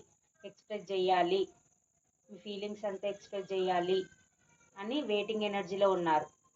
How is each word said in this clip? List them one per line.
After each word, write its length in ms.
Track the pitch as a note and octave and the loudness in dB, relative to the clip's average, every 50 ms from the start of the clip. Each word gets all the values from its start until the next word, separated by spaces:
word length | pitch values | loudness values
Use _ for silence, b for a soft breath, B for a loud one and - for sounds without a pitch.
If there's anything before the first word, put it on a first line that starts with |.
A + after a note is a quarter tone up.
| - _ _ _ _ _ _ _ - | 0 _ _ _ _ _ _ _ -20
ఎక్స్‌ప్రెస్ 460 | G3 - _ _ - G#3+ G#3 F3+ F3+ | -20 -20 _ _ -10 -10 -8 -6 -4
చేయాలి, 500 | G3 F#3+ F#3 F#3 F#3 F3+ F3 F3 F#3 G3 F3+ - - _ _ _ _ _ _ _ _ _ _ _ _ _ _ - | -2 0 2 4 4 4 4 4 2 0 0 -2 -6 _ _ _ _ _ _ _ _ _ _ _ _ _ _ -20
మీ 100 | G#3 F3+ | -20 -16
ఫీలింగ్స్ 460 | - G#3+ G3+ G3 G3+ G#3 G#3 G#3 - | -12 -10 -8 -8 -8 -8 -8 -6 -6
అంతా 220 | G#3 F#3+ F#3+ - G3+ | -6 -6 -4 -4 -6
ఎక్స్‌ప్రెస్ 440 | G3 - - - - G3 F#3+ - G3 | -6 -8 -10 -10 -8 -8 -6 -4 -2
చేయాలి 480 | F#3+ F#3 F#3 F3+ F3+ F3 F3+ F#3+ F#3+ F#3 - - _ _ _ _ _ _ _ _ _ _ _ - | 0 2 2 2 2 2 2 2 0 0 -4 -10 _ _ _ _ _ _ _ _ _ _ _ -14
అని 220 | G3 G3 G#3+ B3+ D4+ C#4+ | -10 -6 -4 -2 -2 -2
వెయిటింగ్ 440 | G#3+ G#3 G#3 G3 G#3 A3 A3 G#3+ G#3 | 0 0 0 0 -2 -2 -2 -2 0
ఎనర్జీలో 400 | G3 G3+ F#3+ E3+ G3 F#3+ G3+ G3 F#3+ | 0 -2 -4 -2 0 4 4 4 4
ఉన్నారు. 360 | F3 F3 E3 D#3 D3+ D3+ - _ _ _ _ _ | 4 4 4 4 2 2 -2 _ _ _ _ _